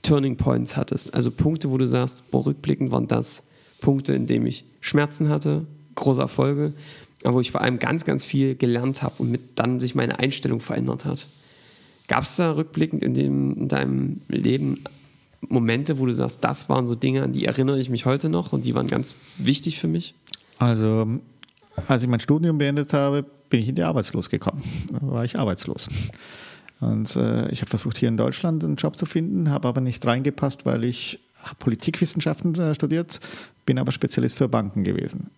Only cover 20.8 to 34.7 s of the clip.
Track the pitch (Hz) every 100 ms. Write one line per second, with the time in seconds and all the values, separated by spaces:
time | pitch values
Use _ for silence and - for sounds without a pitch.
20.8 | 110 110 110 123 - _ - _ _ -
21.8 | - 131 123 120 - 151 170 156 143 143
22.8 | 143 147 139 143 143 - _ 120 110 143
23.8 | 165 151 101 101 - - - 143 - -
24.8 | - - 135 120 120 - 117 87 - -
25.8 | - 95 92 - - - - - - _
26.8 | 117 110 110 123 117 113 - - - 117
27.8 | - - 120 110 117 - 175 160 160 143
28.8 | 151 - 165 175 165 190 156 143 127 131
29.8 | 127 120 127 120 135 139 139 - - 123
30.8 | 120 120 - - _ _ - - - 113
31.8 | - - 165 170 156 156 175 165 160 151
32.8 | 139 160 165 - - - - _ - 131
33.8 | 131 - - - 127 - 131 113 101